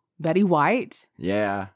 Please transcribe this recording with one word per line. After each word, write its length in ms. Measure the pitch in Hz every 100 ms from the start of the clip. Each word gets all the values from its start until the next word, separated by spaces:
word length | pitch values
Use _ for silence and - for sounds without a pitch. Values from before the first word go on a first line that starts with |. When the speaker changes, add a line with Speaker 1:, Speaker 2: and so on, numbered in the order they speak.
| _ -
Speaker 1:
Betty 240 | 160 175
White. 640 | 202 156 147 247 - - - -
Speaker 2:
Yeah. 520 | 85 101 104 101 95